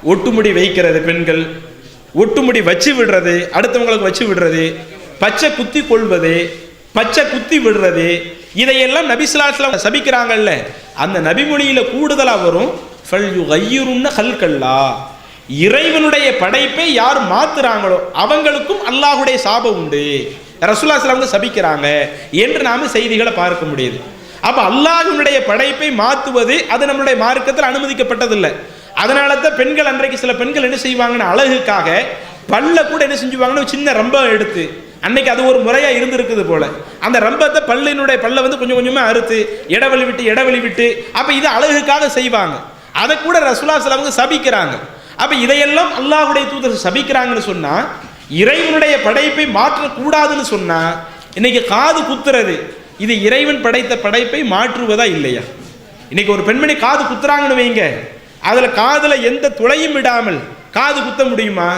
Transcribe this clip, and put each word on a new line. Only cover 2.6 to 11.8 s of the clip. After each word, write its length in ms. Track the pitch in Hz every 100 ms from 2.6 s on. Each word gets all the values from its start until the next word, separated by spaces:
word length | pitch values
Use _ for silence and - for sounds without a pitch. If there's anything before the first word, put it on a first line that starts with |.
வச்சு 300 | 170 175 -
விடுறது, 420 | 269 233 190 175 175 175
அடுத்தவங்களுக்கு 580 | 165 226 247 240 220 196
வச்சு 160 | - 226
விடுறது, 400 | 185 170 160 160 160 - - - -
பச்சை 360 | 202 208 311 294
குத்தி 280 | 247 294
கொள்வது, 520 | - 226 220 180 160 165 170 - - - -
பச்சை 360 | - 226 - 285
குத்தி 300 | 254 - 320
விடுறது, 500 | 226 208 185 165 165 170 170 - -
இதையெல்லாம் 520 | 180 247 269 262 285 311
நபி 200 | 240 285
ஸல்லல்லாஹு 240 | 302 285
அலைஹி 100 | 285
வஸல்லம் 280 | 277 196 202
சபிக்கிறாங்கல்ல. 640 | 277 277 254 233 220 214 147 110 - - -
அந்த 240 | 151 190
நபிமொழியில 600 | 156 185 294 294 277 262